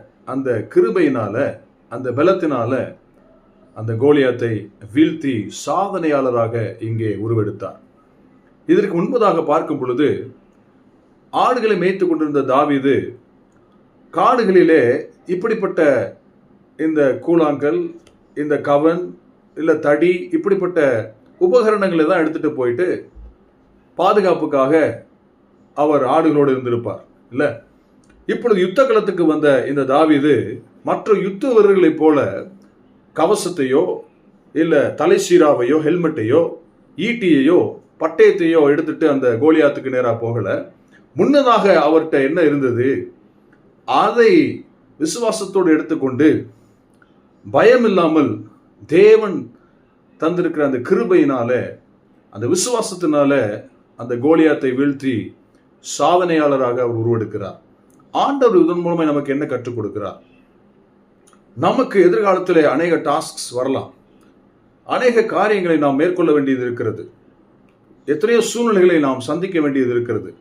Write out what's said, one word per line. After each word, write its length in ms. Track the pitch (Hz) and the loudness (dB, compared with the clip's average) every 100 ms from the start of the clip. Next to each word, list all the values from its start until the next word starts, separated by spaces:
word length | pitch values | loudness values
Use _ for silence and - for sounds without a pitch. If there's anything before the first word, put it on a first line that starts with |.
| - _ - | -14 _ -12
அந்த 420 | 135 131 113 - 180 | -6 -4 -4 -2 0
கிருபையினால, 840 | 185 185 151 127 104 110 143 - _ _ - | 2 2 0 -2 -4 -4 -4 -6 _ _ -16
அந்த 220 | 120 127 | -12 -6
பலத்தினால 840 | 120 170 190 165 127 117 131 90 - _ _ _ _ _ _ _ - | 0 0 0 -2 -2 -2 -4 -6 -12 _ _ _ _ _ _ _ -12
அந்த 180 | 113 | -8
கோலியாத்தை 760 | 113 139 147 127 120 117 110 - _ 104 | 0 2 4 2 0 -4 -6 -10 _ -6
வீழ்த்தி 560 | 120 165 160 139 117 95 - - | 0 0 0 -4 -4 -6 -10 -6
சாதனையாளராக 1200 | 165 196 196 165 139 131 120 113 117 101 - | -4 -2 -4 -2 0 0 0 -2 -4 -6 -8
இங்கே 320 | 113 113 110 98 | -8 -4 -4 -4
உருவெடுத்தார். 640 | 110 113 104 - 92 - _ _ _ _ _ _ _ _ - | -2 -2 -2 -6 -12 -14 _ _ _ _ _ _ _ _ 0
இதற்கு 340 | 180 196 170 | 0 0 -2
முன்பதாக 440 | 202 247 202 165 139 | -2 0 2 0 0
பார்க்கும் 340 | 160 160 139 | 0 -2 -6
பொழுது, 520 | 127 123 143 98 113 - _ _ _ _ _ _ _ _ _ | -4 0 0 -2 -8 -18 _ _ _ _ _ _ _ _ _
ஆடுகளை 460 | 147 214 254 214 190 | -2 0 0 0 0
மேய்த்து 300 | 180 185 170 | -2 0 0
கொண்டிருந்த 340 | 156 151 143 | 0 -2 -2
தாவீது 760 | 127 131 147 139 135 117 90 - _ _ _ _ _ _ _ _ _ | 0 0 2 0 0 0 -4 -12 _ _ _ _ _ _ _ _ _
காடுகளிலே 960 | 165 208 254 196 190 165 160 151 - - _ - | 0 2 2 4 4 6 4 4 0 -4 _ -8
இப்படிப்பட்ட 880 | 180 226 214 190 - 190 117 - - _ _ _ _ _ - | -6 -4 -4 -4 0 2 2 -2 -10 _ _ _ _ _ -6
இந்த 420 | 160 151 139 117 - | -4 0 0 0 0
கூழாங்கல், 680 | 170 151 139 143 175 170 - - _ _ - | 2 2 0 -2 -2 -6 -12 -20 _ _ -8
இந்த 260 | 147 143 | -4 -2
கவன், 560 | 147 143 156 175 175 - _ _ _ - | 0 2 2 0 -6 -14 _ _ _ -6
இல்ல 200 | 160 151 | 0 0
தடி, 540 | 143 147 170 180 180 | 2 2 2 0 -2
இப்படிப்பட்ட 840 | 160 202 190 175 170 139 117 107 - _ - | -4 -2 -2 -2 0 0 0 -6 -14 _ -2
உபகரணங்களை 680 | 180 - 214 208 190 170 156 | 2 4 4 2 0 2 2
தான் 140 | 185 | 2
எடுத்துட்டு 320 | 156 160 143 | 0 -2 -4
போயிட்டு 580 | 127 123 120 180 107 - - - _ _ _ _ _ _ - | -2 -2 -2 -2 -4 -10 -20 -20 _ _ _ _ _ _ -2
பாதுகாப்புக்காக 1120 | 185 208 185 151 151 143 135 160 131 104 - _ _ _ _ _ _ - | 2 2 2 0 0 0 2 2 0 -4 -16 _ _ _ _ _ _ -2
அவர் 280 | 147 143 | 0 2
ஆடுகளோடு 480 | 127 156 160 147 139 | 2 2 2 2 2
இருந்திருப்பார், 540 | 131 123 120 110 90 - _ _ | 0 -2 -4 -6 -12 -16 _ _
இல்ல? 320 | 120 147 - - _ _ _ _ _ - | -4 -4 -4 -16 _ _ _ _ _ -8
இப்பொழுது 360 | 220 233 202 | -2 0 2
யுத்த 220 | 180 - | 2 2
களத்துக்கு 420 | 262 220 190 175 165 | 2 2 0 0 0
வந்த 400 | 156 151 135 117 | 2 2 2 0
இந்த 160 | 139 | -2
தாவீது 800 | 135 143 160 143 147 123 92 - - _ | 0 2 2 2 2 0 -2 -10 -16 _
மற்ற 300 | 143 180 - | -6 -4 0
யுத்த 400 | 196 185 196 277 | 0 -2 -4 0
வீரர்களைப் 440 | 220 202 190 160 - | 4 4 4 2 2
போல 500 | 156 147 104 98 - - _ _ _ _ _ - | 2 2 0 -6 -12 -20 _ _ _ _ _ -2
கவசத்தையோ, 840 | 160 208 175 - 131 135 185 - - _ _ _ _ | 0 0 -2 -4 -2 0 0 -6 -12 _ _ _ _
இல்ல 360 | 151 160 151 113 | -4 0 2 0
தலை 320 | - 156 196 - | 0 0 2 4
சீராவையோ, 520 | 175 151 127 120 156 | 4 4 2 0 0
ஹெல்மெட்டையோ, 680 | 151 175 165 - 110 151 165 - - _ _ - | 0 -2 -2 -4 0 2 0 -6 -20 _ _ -8
ஈட்டியையோ, 840 | 208 233 180 143 135 170 107 - _ - | -6 -2 0 2 4 2 0 -6 _ -6
பட்டயத்தையோ 680 | 160 - 214 180 165 165 143 | -4 4 4 4 2 2 4
எடுத்துட்டு 420 | 147 156 139 156 | 2 -2 -2 0
அந்த 280 | 131 127 113 | 2 0 2
கோலியாத்துக்கு 480 | 147 160 147 - 127 | 2 4 2 0 -6
நேரா 240 | 127 120 | -2 -2
போகல. 580 | 110 117 117 98 131 - - _ _ _ 131 | -2 -4 -4 -4 -6 -8 -18 _ _ _ -2
முன்னதாக 640 | 226 285 254 220 196 170 | 2 2 4 2 4 2
அவர்கிட்ட 320 | 147 160 156 | 4 2 2
என்ன 300 | 143 135 175 | 0 0 2
இருந்தது, 680 | 151 143 131 113 131 131 - - _ _ _ _ _ _ - | 0 0 -2 0 0 -2 -6 -16 _ _ _ _ _ _ -4
அதை 800 | 135 202 233 226 170 135 - - _ _ - | 0 2 4 4 4 2 -4 -14 _ _ -8
விசுவாசத்தோடு 640 | 160 240 226 - 196 196 175 | -6 -4 -4 -4 -4 0 2
எடுத்துக்கொண்டு, 840 | 156 156 156 135 123 151 117 - - _ _ _ _ _ _ _ _ 101 | 2 0 -4 -4 2 2 2 -4 -18 _ _ _ _ _ _ _ _ -4
பயம் 340 | 131 202 254 226 | 2 4 4 4
இல்லாமல், 560 | 180 165 156 127 104 - _ _ _ 104 | 2 2 2 0 -2 -12 _ _ _ -2
தேவன் 640 | 160 214 220 208 151 117 - _ _ _ _ _ - | 4 6 6 4 -6 -10 -18 _ _ _ _ _ -6
தந்திருக்கிற 440 | 160 180 160 151 | -4 -2 -4 -2
அந்த 140 | 139 127 | -2 -2
கிருபையினால, 1000 | 120 208 202 175 143 131 120 123 92 - _ _ _ _ _ | -2 -2 2 2 2 -2 -2 -2 -4 -12 _ _ _ _ _
அந்த 180 | 104 120 | -8 -2
விசுவாசத்தினால 1160 | 180 247 233 214 170 170 147 139 139 107 110 - _ _ - | -2 -2 -4 -4 -6 -2 2 2 2 -2 -6 -14 _ _ -14
அந்த 200 | 120 120 | -8 -2
கோலியாத்தை 560 | 143 165 160 147 131 | 2 4 4 2 -2
வீழ்த்தி 640 | 127 143 139 131 113 101 - _ _ _ _ - - | 0 -2 -2 -4 -4 -6 -14 _ _ _ _ -12 -2
சாதனையாளராக 800 | 147 180 180 160 147 135 127 120 | 0 2 2 0 0 0 -2 -2
அவர் 180 | 120 117 | -4 -2
உருவெடுக்கிறார். 600 | 113 113 101 98 95 - _ _ _ _ _ | -2 -2 -4 -8 -10 -14 _ _ _ _ _
ஆண்டவர் 460 | - 214 277 240 185 | -2 -2 2 4 4
இதன் 280 | 160 175 170 | 2 0 -2
மூலமா 200 | 170 156 | -2 0
நமக்கு 260 | 143 139 | -2 -2
என்ன 140 | 135 147 | -4 -4
கற்றுக் 340 | 123 123 113 | -6 -8 -8
கொடுக்கிறார்? 380 | 104 101 98 - _ _ _ _ _ _ _ _ _ _ _ _ _ 117 | -8 -8 -10 -12 _ _ _ _ _ _ _ _ _ _ _ _ _ -4
நமக்கு 520 | 170 233 254 196 175 | -2 0 0 4 4
எதிர்காலத்திலே 540 | 220 202 185 180 170 | 4 2 0 0 2
அநேக 320 | 147 131 170 160 | 2 2 0 -2
டாஸ்க்ஸ் 600 | 151 147 156 - - 123 | -2 -4 -4 -12 -10 -6
வரலாம், 380 | 131 127 95 - _ _ _ _ _ _ _ _ - | -4 -4 -8 -18 _ _ _ _ _ _ _ _ -6
அநேக 380 | 151 247 226 | -2 0 0
காரியங்களை 540 | - 165 208 202 175 160 | 0 0 0 0 0 0
நாம் 180 | 143 135 | 0 0
மேற்கொள்ள 360 | 175 180 165 | 0 0 0
வேண்டியது 300 | 147 135 127 | 0 0 -2
இருக்கிறது, 480 | 123 117 110 95 - _ _ _ _ _ _ _ _ _ - | -4 -6 -6 -8 -12 _ _ _ _ _ _ _ _ _ -6
எத்தனையோ 360 | 151 220 233 | -2 0 0
சூழ்நிலைகளை 580 | - 240 233 196 180 165 | 0 -2 0 4 4 4
நாம் 200 | 139 127 | 0 -2
சந்திக்க 420 | 117 156 190 170 | -4 -6 -4 -2
வேண்டியது 300 | 147 135 123 | 0 0 0
இருக்கிறது. 420 | 120 120 107 92 - | -2 -2 -6 -8 -18